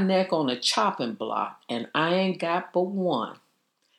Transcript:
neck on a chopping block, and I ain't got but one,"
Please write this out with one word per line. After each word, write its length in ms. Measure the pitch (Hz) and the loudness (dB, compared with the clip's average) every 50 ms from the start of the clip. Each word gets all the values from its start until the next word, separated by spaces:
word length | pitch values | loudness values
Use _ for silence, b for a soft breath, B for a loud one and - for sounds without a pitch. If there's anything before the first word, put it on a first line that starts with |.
neck 300 | 190 185 190 185 185 - | 4 4 4 2 2 2
on 180 | 175 160 147 127 | 0 0 2 0
a 80 | 123 123 | -2 0
chopping 560 | - - - 233 214 196 - - 127 113 104 | 0 0 2 2 2 2 0 -2 -4 -4 -4
block, 480 | - 113 110 110 104 104 - - - _ - | -6 -6 -4 -2 -2 -4 -4 -8 -12 _ -6
and 180 | 120 117 117 - - | -6 -6 -6 -4 -2
I 200 | 147 160 165 180 | 0 0 2 2
ain't 260 | 190 190 185 180 - | 2 2 0 0 -2
got 320 | 175 165 170 180 - - | -2 -2 -2 -2 -2 -2
but 100 | - 180 | 0 0
one," 560 | 185 190 202 190 185 175 143 113 104 - - - _ _ _ _ _ _ _ _ _ _ _ | 0 0 0 0 0 0 0 0 -2 -4 -8 -14 _ _ _ _ _ _ _ _ _ _ _